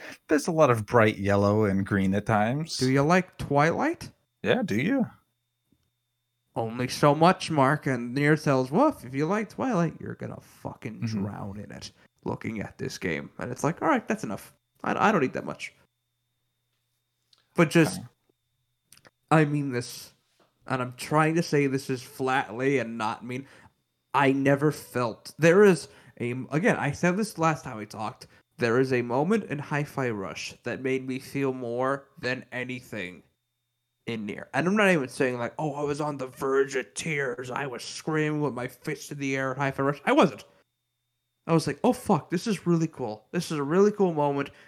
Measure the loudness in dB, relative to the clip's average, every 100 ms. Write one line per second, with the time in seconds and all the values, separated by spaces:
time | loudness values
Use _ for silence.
0 | -20 -12 0 0 2 4 6 4 4 6
1 | 6 4 4 4 6 4 4 2 2 2
2 | 2 0 2 2 2 0 -4 -2 2 2
3 | 4 2 2 -6 -2 2 2 2 -2 -4
4 | -10 -20 _ _ 0 0 0 0 0 0
5 | -2 -6 _ _ _ _ _ _ _ _
6 | _ _ _ _ _ -6 -6 -4 -6 2
7 | 4 6 6 4 0 2 2 2 0 -4
8 | -2 0 2 4 4 2 2 2 2 0
9 | -6 -4 -2 -2 -4 -4 -2 0 0 -2
10 | -12 -10 -10 -12 -18 -16 -14 -12 -12 -8
11 | -6 -4 -6 -8 -10 -12 -14 -16 -18 -20
12 | _ _ -8 -8 -6 -8 -8 -8 -10 -6
13 | -6 -6 -8 -10 -10 -4 -4 -2 0 0
14 | 0 -6 -6 -10 -12 _ _ _ -6 0
15 | 2 2 0 -4 -8 -10 -14 -18 _ _
16 | _ _ _ _ _ _ _ _ _ _
17 | _ _ _ _ _ 0 4 4 4 0
18 | -12 _ _ _ _ _ _ _ _ -20
19 | _ _ 2 4 4 0 -2 -4 -6 -12
20 | -20 _ _ _ _ _ -6 -4 -4 -8
21 | 0 2 4 2 0 2 0 -2 -4 -8
22 | -8 -6 0 0 0 -2 0 0 -2 -4
23 | -4 -6 -8 -10 -12 -18 -20 _ _ _
24 | _ 2 4 4 4 4 2 0 -6 -4
25 | -4 -6 -14 2 6 8 8 6 0 -20
26 | -20 -10 -8 -6 -4 0 2 2 0 0
27 | 0 0 -4 -2 0 -2 -6 -12 -12 -8
28 | -8 -10 -18 _ _ -4 0 2 2 0
29 | 0 0 2 0 -2 -8 -4 -4 -4 -4
30 | -4 -4 -6 -10 -12 -12 -8 -4 -2 -2
31 | -4 -10 -8 -4 -2 -2 -4 -2 -2 -2
32 | -6 -8 -6 -6 -6 -8 -8 -8 -10 -10
33 | -8 -12 _ _ _ _ _ _ _ _
34 | -8 -6 -6 -10 -6 -2 0 2 4 2
35 | 0 -2 -2 -2 -6 -6 -6 -4 -4 -4
36 | -4 -6 -8 -6 0 2 2 0 -6 -6
37 | -6 -4 -4 -6 -6 -6 -6 -8 -12 -10
38 | -2 0 0 0 -2 -4 -8 -10 -10 -8
39 | -10 -8 -4 -2 -2 -2 -4 -2 -2 -2
40 | 2 4 4 2 -18 _ _ _ _ _
41 | _ _ _ _ 0 0 0 -2 0 0
42 | 0 0 0 -6 -4 -4 0 0 0 -4
43 | -8 -8 _ -6 -4 -4 0 4 4 4
44 | 0 2 0 0 -4 -10